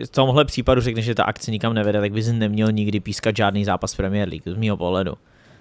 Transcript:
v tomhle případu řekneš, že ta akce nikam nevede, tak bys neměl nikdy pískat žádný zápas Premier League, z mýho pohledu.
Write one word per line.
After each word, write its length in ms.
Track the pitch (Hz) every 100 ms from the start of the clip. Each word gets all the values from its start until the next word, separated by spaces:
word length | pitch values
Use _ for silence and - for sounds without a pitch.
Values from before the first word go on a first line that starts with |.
| 120
v 40 |
tomhle 360 | - 131 131 143
případu 360 | - 120 127
řekneš, 240 | 123 113 113
že 100 | 110
ta 80 |
akce 280 | - 107 -
nikam 220 | 110 113
nevede, 280 | 113 104 104
tak 100 | 101
bys 160 | 104 110
neměl 380 | 117 110 107 110
nikdy 280 | 107 107 104
pískat 380 | 92 101 113 107
žádný 280 | 101 101 101
zápas 280 | 92 - -
Premier 300 | 95 101 98
League, 160 | 78 85
z 120 | 95
mýho 200 | 110 98
pohledu. 360 | 87 92 92 - _ _ - -